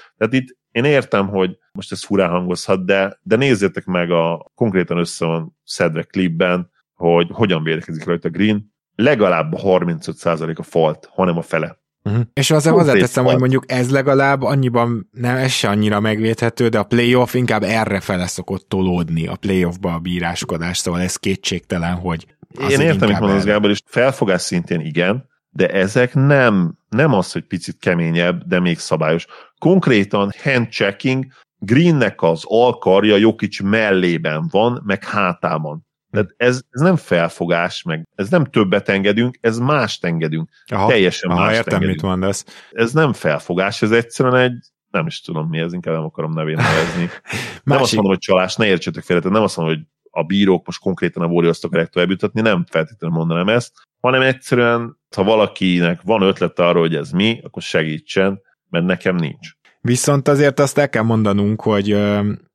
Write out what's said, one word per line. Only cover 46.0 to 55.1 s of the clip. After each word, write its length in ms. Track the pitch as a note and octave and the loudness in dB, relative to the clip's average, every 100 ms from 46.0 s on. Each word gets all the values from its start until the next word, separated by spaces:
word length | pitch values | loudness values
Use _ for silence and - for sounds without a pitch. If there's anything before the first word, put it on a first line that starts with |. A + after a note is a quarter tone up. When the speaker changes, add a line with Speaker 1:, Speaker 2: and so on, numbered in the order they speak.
Speaker 1:
akarom 300 | D#2+ - D#2 | -6 -8 -6
nevén 220 | D#2+ D#2 D#2 | -4 -4 -2
nevezni. 540 | D#2 D#2+ E2 F2 E2+ - - - | 0 0 -2 -4 -6 -8 -12 -12
Speaker 2:
<laughs> 260 | - - | -10 -8
Speaker 1:
Nem 140 | C#3 C#3 | 0 0
Speaker 2:
Másik 60 | |
Speaker 1:
azt 100 | A#2+ | 2
mondom, 180 | G#2+ G2 | 2 2
hogy 100 | F#2 | 0
csalás, 340 | - F#2 F#2 - | 2 0 2 0
ne 100 | G#2+ | 0
értsetek 380 | F2+ F2+ D#2 | 0 -2 -8
félre, 180 | - F2 | -2 -2
tehát 140 | F#2 G#2+ | 0 0
nem 100 | G2+ | 0
azt 120 | - | -2
mondom, 180 | D#2+ D#2+ | -2 -4
hogy 100 | - _ _ | -6 _ _
a 120 | E2 | -6
bírók 420 | D#2 G2 G2 F2 - | -2 2 2 2 -2
most 140 | - | -8
konkrétan 440 | G2 F2 F2 F2 | -6 -4 -4 -4
a 40 | E2+ | -2
Warriors-t 360 | F2 E2+ E2 | 2 0 0
akarják 260 | E2 E2+ E2+ | -2 -4 -2
tovább 200 | F2+ F2+ | -2 -2
jutatni, 320 | F#2+ G#2 A2 | -2 -4 0
nem 240 | A2 F2+ - | 0 0 -2
feltétlenül 480 | E2 D#2+ - E2+ E2 | -4 -4 -6 -4 -2
mondanám 300 | E2 E2 F#2+ | -2 0 0
ezt, 240 | A#2 - _ _ _ | 0 -2 _ _ _
hanem 220 | B2+ C3 | 0 2
egyszerűen, 800 | C3 B2+ - B2 A#2+ A#2 A#2 - _ | 2 0 -2 2 2 0 -4 -12 _